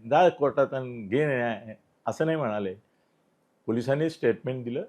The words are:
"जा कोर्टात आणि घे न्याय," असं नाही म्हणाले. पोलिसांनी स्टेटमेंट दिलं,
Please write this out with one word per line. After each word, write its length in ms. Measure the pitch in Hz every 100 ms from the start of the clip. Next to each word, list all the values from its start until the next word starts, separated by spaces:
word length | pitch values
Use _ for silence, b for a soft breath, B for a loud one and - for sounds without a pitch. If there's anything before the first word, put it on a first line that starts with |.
| 113
"जा 200 | 143 180
कोर्टात 440 | - 147 123 135
आणि 340 | 135 127 120 101
घे 180 | 120 151
न्याय," 500 | 131 120 107 113 104 _ _ -
असं 180 | 110 160
नाही 120 | 160
म्हणाले. 360 | 127 104 98 98 _ _ _ _ _ _ _ _ -
पोलिसांनी 440 | 113 120 139 160
स्टेटमेंट 540 | 156 120 107 - 131
दिलं, 200 | 120 127